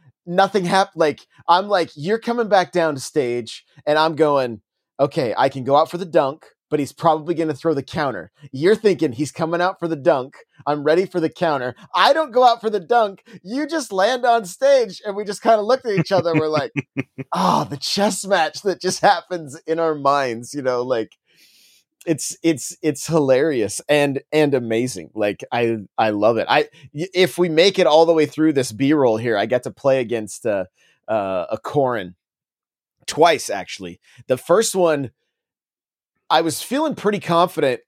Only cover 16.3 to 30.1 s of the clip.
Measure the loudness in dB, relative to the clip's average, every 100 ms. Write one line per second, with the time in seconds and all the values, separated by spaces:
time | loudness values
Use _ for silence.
16.3 | 0 0 -2 -2 -6 -8 -8 -8 -12 -8
17.3 | -2 0 0 -2 -6 -6 -2 -2 -2 -2
18.3 | 0 0 -2 -4 -2 -4 0 2 2 -2
19.3 | -10 -10 -12 -6 -2 -2 0 0 2 0
20.3 | -4 -8 -6 -2 -2 -2 -2 -4 _ _
21.3 | _ _ _ _ _ _ _ -6 -4 -6
22.3 | -4 -2 -2 -6 -6 -6 -4 -2 0 2
23.3 | 2 2 0 -2 -6 0 2 2 -2 -2
24.3 | 2 2 2 0 -2 -2 -6 -12 -4 -2
25.3 | -4 -6 -2 -2 -2 -6 -2 0 2 2
26.3 | 2 2 2 0 -6 -16 -10 -4 0 0
27.3 | 2 0 4 4 4 4 6 6 4 0
28.3 | 0 0 2 -2 -2 0 2 2 2 0
29.3 | -2 0 -2 -4 -4 0 0 0